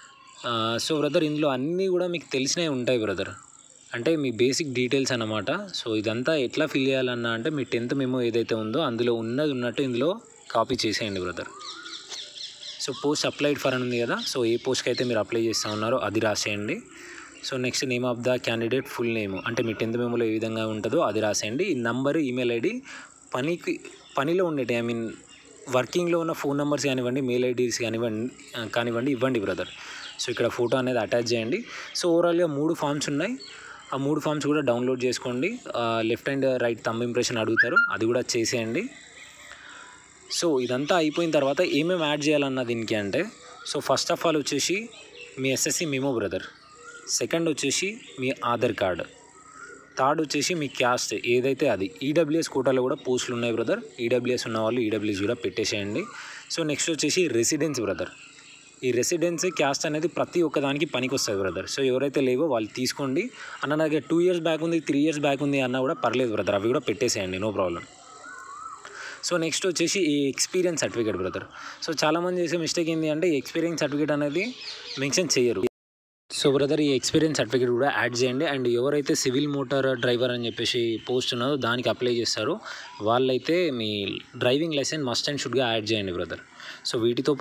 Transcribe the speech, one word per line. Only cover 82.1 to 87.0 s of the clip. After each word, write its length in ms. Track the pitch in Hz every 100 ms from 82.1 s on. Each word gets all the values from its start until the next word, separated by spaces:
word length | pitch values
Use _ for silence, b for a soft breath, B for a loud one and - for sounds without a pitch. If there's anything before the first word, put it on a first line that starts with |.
| 117
చేస్తారో 380 | 107 - 113 214 B B B B
వాళ్ళైతే 540 | 104 120 131 127 123 175 170
మీ 160 | 123 107 104 98 95 - 127
డ్రైవింగ్ 400 | 123 139 170 147
లైసెన్స్ 280 | 131 160 131
must 200 | 117 -
and 100 | 143
షుడ్‌గా 240 | - 127 120
యాడ్ 160 | 113 104
చేయండి, 240 | 110 98
బ్రదర్. 280 | 90 85 90 - B B B
So, 120 | -
వీటితో 340 | 127